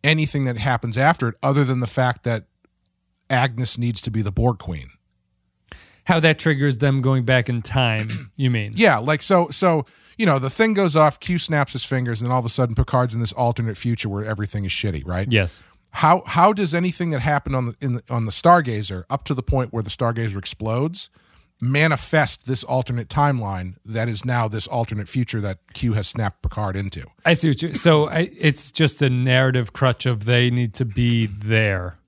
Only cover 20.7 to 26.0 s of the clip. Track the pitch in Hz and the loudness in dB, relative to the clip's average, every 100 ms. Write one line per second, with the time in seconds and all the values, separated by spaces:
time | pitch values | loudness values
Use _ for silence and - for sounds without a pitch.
20.7 | 117 151 180 - _ _ _ _ _ 123 | -2 -2 -6 -14 _ _ _ _ _ -2
21.7 | 139 160 147 - 160 143 - - 131 - | 2 2 2 0 2 2 -2 -6 -6 -2
22.7 | 131 123 120 110 147 147 131 104 95 90 | -4 -2 -6 -4 0 2 0 -4 -6 -8
23.7 | 95 - 110 117 107 127 123 113 107 - | -12 -8 -4 -4 -4 -2 -2 -2 -4 -6
24.7 | 127 117 107 101 131 117 113 101 95 _ | -4 -4 -6 -6 -4 -4 -4 -6 -8 _
25.7 | - 120 107 | -6 -2 -2